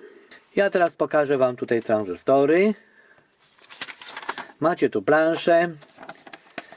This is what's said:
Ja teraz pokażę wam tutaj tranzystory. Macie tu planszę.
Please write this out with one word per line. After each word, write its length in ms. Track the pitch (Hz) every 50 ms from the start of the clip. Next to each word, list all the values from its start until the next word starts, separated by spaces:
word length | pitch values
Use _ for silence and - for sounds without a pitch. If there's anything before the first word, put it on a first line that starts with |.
| - - - - _ _ - - _ _ _
Ja 140 | 196 202 196
teraz 260 | - 185 170 160 -
pokażę 420 | - 156 147 - 151 147 135 143
wam 180 | 131 131 127 123
tutaj 260 | - 117 - 120 113 -
tranzystory. 880 | - 110 107 104 92 87 - - - 135 139 143 143 160 180 202 220 202 - _ _ _ _ _ _ _ _ _ _ _ _ _ _ _ _ - - - - - - - - - - - - - - - - - - - _
Macie 300 | 147 165 175 - 156 117
tu 120 | - 107
planszę. 680 | 98 151 147 156 160 165 165 - - 175 170 165 175 170 156 147 - - _ - - - - - _ - - - _ _ _ - - - -